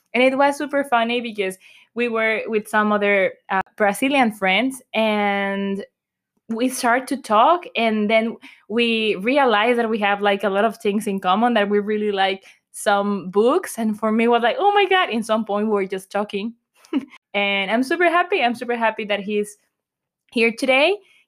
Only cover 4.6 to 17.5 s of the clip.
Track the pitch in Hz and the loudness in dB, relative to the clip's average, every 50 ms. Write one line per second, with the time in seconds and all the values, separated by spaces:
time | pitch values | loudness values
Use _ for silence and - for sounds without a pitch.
4.6 | 240 269 262 - - _ - 214 220 220 214 208 202 202 202 202 196 196 196 196 | 0 -2 -4 -8 -14 _ -4 -2 0 0 0 0 0 0 0 -2 -2 -4 -4 -4
5.6 | 202 196 196 196 - - _ _ _ _ _ _ _ _ _ _ _ - 226 220 | -4 -4 -4 -6 -8 -12 _ _ _ _ _ _ _ _ _ _ _ -8 -4 -2
6.6 | 240 254 254 - - 240 233 247 262 - 285 254 - - 220 208 233 294 339 349 | -2 -2 -2 -2 0 0 0 0 -2 -4 -8 -8 -4 0 2 4 6 4 4 2
7.6 | 349 - - - 233 226 220 214 208 208 226 220 220 233 - - - - - _ | 0 -6 -4 -2 0 0 0 0 0 2 2 2 2 0 -6 -10 -16 -20 -20 _
8.6 | _ - 202 233 240 233 226 226 220 214 190 170 190 233 262 294 277 254 220 208 | _ -6 -2 0 0 2 0 0 0 0 -2 -2 0 0 2 2 4 4 4 2
9.6 | 214 240 247 233 233 220 226 220 208 196 202 202 202 208 202 202 - 208 190 196 | 2 2 2 0 0 -2 -2 0 0 0 0 2 2 0 0 2 0 -2 0 2
10.6 | 208 226 202 - - 214 196 220 208 208 196 196 - 185 185 208 226 247 240 214 | 0 0 -2 -2 -4 -2 -2 -2 -2 -4 -4 -2 0 0 0 2 2 2 2 2
11.6 | 202 202 208 208 202 208 214 214 208 208 202 190 190 190 196 190 _ - - _ | 0 0 0 -2 0 -2 -2 -2 -2 -2 0 0 0 0 -2 -4 _ -20 -20 _
12.6 | _ _ - - - 214 202 202 202 202 202 196 160 185 180 202 220 240 285 370 | _ _ -14 -6 0 2 2 2 2 0 -2 -4 -4 -4 0 2 4 4 4 2
13.6 | 370 - - - 233 220 208 208 - 220 214 226 226 233 240 233 226 233 - - | -2 -4 -8 -4 -4 -4 -4 -2 -2 -2 0 2 2 2 2 2 2 0 0 2
14.6 | 339 403 403 403 403 370 381 370 359 262 214 233 214 - 220 226 220 214 202 208 | 2 2 4 4 2 4 4 2 2 0 -2 -4 -2 -2 -2 -2 -2 -2 -2 -2
15.6 | 214 220 214 202 190 185 196 190 185 - - 202 208 208 - 202 196 233 226 _ | 0 0 0 0 -2 -2 -6 -8 -8 -6 -4 -4 -4 -4 -6 -6 -6 -8 -10 _
16.6 | _ _ _ _ _ - - 285 - - - - _ _ - - 302 302 | _ _ _ _ _ -6 -6 -6 -6 -8 -18 -20 _ _ -4 -2 0 0